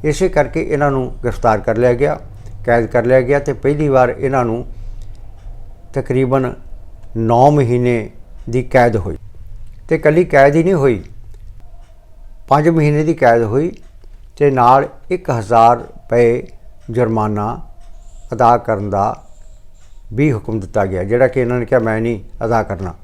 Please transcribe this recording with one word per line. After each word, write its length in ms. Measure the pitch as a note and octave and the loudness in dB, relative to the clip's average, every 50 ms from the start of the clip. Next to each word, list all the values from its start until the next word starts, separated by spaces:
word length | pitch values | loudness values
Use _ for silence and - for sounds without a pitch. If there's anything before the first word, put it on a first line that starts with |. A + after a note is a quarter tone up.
| - | 0
ਇਸੇ 260 | D3+ C#3+ - F#3+ F3+ | -2 0 0 -2 0
ਕਰਕੇ 320 | - D#3 C#3 - - D#3+ | 2 0 0 0 -2 -4
ਇਹਨਾਂ 300 | - - - C#3 D3 C#3+ | -2 -2 0 0 0 0
ਨੂੰ 240 | C#3 C3 B2+ B2+ B2+ - - | 0 -2 -4 -4 -8 -6 -6
ਗ੍ਰਿਫਤਾਰ 360 | A#2+ A2 - - A#2 A2 G2+ | -4 -4 0 0 2 0 2
ਕਰ 180 | - A#2+ A2 | 0 -2 0
ਲਿਆ 160 | A2+ B2 B2 A#2+ | 2 2 2 2
ਗਿਆ, 260 | A#2+ C#3+ D3 D3+ - - - - - - - - - - | 2 0 -2 -2 -6 -10 -16 -18 -16 -16 -16 -14 -8 -2
ਕੈਦ 200 | B2 A#2 A#2 A2+ | 0 2 2 0
ਕਰ 200 | G#2+ - B2 A2+ | 0 0 0 2
ਲਿਆ 160 | B2 B2+ C3 | 4 4 4
ਗਿਆ 180 | B2 B2 C#3+ C#3+ | 4 2 0 0
ਤੇ 140 | C#3 C#3+ C3+ | 0 -4 -6
ਪਹਿਲੀ 340 | - - C3+ D3+ D3 D3+ | -2 0 -2 0 0 0
ਵਾਰ 220 | C#3+ C3+ B2+ B2+ A#2+ | 2 4 4 2 2
ਇਹਨਾਂ 360 | - - C#3 C3+ C3+ C3 B2 | 0 -4 -4 -2 0 0 0
ਨੂੰ 200 | A2+ A2 A#2+ B2 - - - - - - - - - - - - - - - - - - - - - - - - - - | 0 -2 -4 -6 -10 -12 -12 -12 -12 -12 -12 -12 -12 -14 -14 -16 -16 -18 -16 -16 -16 -14 -14 -14 -16 -16 -18 -18 -8 -8
ਤਕਰੀਬਨ 600 | C#3 C3+ - B2+ C3 C3 B2 C3+ C3+ C3 B2 - - - - - - - - - - - - - | -8 -4 -2 0 0 2 2 2 0 0 -2 -6 -10 -14 -16 -14 -14 -14 -16 -18 -16 -16 -8 -4
ਨੌ 340 | A2+ A2+ A2 A#2 A#2+ C3 D3 | -2 0 2 4 6 6 6
ਮਹੀਨੇ 580 | D3+ D3 C3 A#2 B2 B2 B2 B2 B2 A2+ G#2 - - - - - - - - - | 6 4 2 2 2 2 2 0 0 0 -4 -8 -14 -20 -20 -20 -18 -14 -10 -4
ਦੀ 140 | A#2 C3 B2 | -4 -4 -4
ਕੈਦ 320 | - - B2+ A#2+ B2 G#2+ | 2 4 4 4 4 2
ਹੋਈ। 220 | G#2 E2+ F#2 D#2 - - - - - - - - - - - - - - - | 0 -2 -4 -8 -10 -12 -16 -16 -16 -14 -14 -14 -14 -14 -14 -16 -16 -4 -2
ਤੇ 60 | D#3+ | -2
ਇਕੱਲੀ 280 | D#3 D#3 D3+ D#3 E3+ F3+ | 2 2 2 4 4 2
ਕੈਦ 320 | - - C#3 C#3 C#3+ C#3+ | 4 6 6 6 6 6
ਹੀ 80 | E3 D#3+ | 4 2
ਨਹੀਂ 100 | F#3 G3 | 2 2
ਹੋਈ, 300 | D#3 C#3 C3+ A2+ F#2+ - - - - - - - - - - - - - - - - - - - - - - - - - - - - - | 2 2 2 0 0 -6 -12 -18 -18 -16 -16 -18 -16 -16 -18 -16 -16 -18 -18 -18 -18 -20 -20 -20 -20 -20 -20 -20 -20 -20 -20 -18 -18 0
ਪੰਜ 220 | - D3 D3 D3+ E3+ | 2 2 4 4 4
ਮਹੀਨੇ 340 | E3 D#3+ D3+ D3 D3 D3 D#3 | 4 4 2 2 2 2 0
ਦੀ 100 | D#3 D#3+ | 0 0
ਕੈਦ 300 | - C3 A#2+ A#2 A#2 A#2 | 4 4 4 6 4 2
ਹੋਈ 280 | G#2 A2 C3+ D#3+ F3+ G#3+ - - - - - - - - - - - - | 2 0 -2 -2 -2 -6 -10 -20 -20 -20 -20 -20 -20 -20 -20 -20 -20 -4
ਤੇ 140 | - D3 C#3+ | 2 2 2
ਨਾਲ 380 | C3+ B2+ A#2+ B2 B2+ C#3 C3+ - - - - - | 4 6 6 6 6 6 4 0 -10 -16 -6 -6
ਇੱਕ 180 | F#3 F3 - - | -6 -4 -2 -4
ਹਜ਼ਾਰ 480 | B2+ A#2 G#2 G2 A#2 A2+ A2+ A#2 A#2+ | -4 -4 0 2 4 6 6 6 6
ਰੁਪਏ 680 | A#2 - - - - - - A2+ A#2+ A#2+ A#2 A#2+ B2+ - - - - - - - - - - | 2 -2 -14 -18 -20 -6 -2 2 4 4 4 2 0 -4 -12 -18 -18 -18 -20 -20 -18 -14 -6
ਜੁਰਮਾਨਾ 720 | A2+ B2 B2 A2+ A2+ A2 G#2+ G#2+ G#2 G#2 G#2 A2 - - - - - - - - - - - - - - - - B2+ | -2 -2 0 0 0 0 0 -2 -2 -2 -4 -4 -6 -8 -12 -14 -16 -18 -18 -18 -18 -18 -18 -18 -18 -18 -12 -12 -2
ਅਦਾ 240 | A2+ B2 A#2 A#2+ | 2 4 4 4
ਕਰਨ 320 | A2 - - A2 G2+ G#2 G2+ | 4 2 -2 -2 -2 -2 -2
ਦਾ 340 | G2 G2 G2+ A2+ - - - - - - - - - - - - - - - - - - - - G#2+ | 0 0 0 -2 -4 -8 -14 -20 -20 -20 -20 -20 -20 -20 -20 -20 -20 -20 -20 -20 -20 -20 -16 -8 -2
ਵੀ 200 | A2+ D3 D#3 B2 | 0 0 0 0
ਹੁਕਮ 260 | G#2+ - - A2 A2 | -2 -4 -6 -6 -6
ਦਿੱਤਾ 260 | F#2+ F2 - G#2+ G2 | -6 -4 -2 -2 -2
ਗਿਆ, 180 | F#2+ F#2+ F2+ F#2 | 0 -2 -4 -2
ਜਿਹੜਾ 240 | G2 A2+ B2 C3 | -2 2 2 2
ਕਿ 140 | B2+ - C3+ | 2 2 -2
ਇਹਨਾਂ 180 | B2 A#2 B2 B2 | -2 0 -2 -4
ਨੇ 60 | A#2 | -2
ਕਿਹਾ, 140 | - C#3 A#2+ | 0 0 0
"ਮੈਂ 220 | A2 A2 A2 A2 | 2 0 -2 -2
ਨਹੀਂ 440 | A2+ A#2+ A#2 G2 F#2 - - - A#2 | -2 -2 -4 -6 -8 -14 -10 -6 -4
ਅਦਾ 180 | A2 A2+ A2 G#2 | 0 0 0 0
ਕਰਨਾ।" 300 | - G2+ F2 F#2+ F2 D#2 - | -2 -6 -8 -8 -10 -10 -14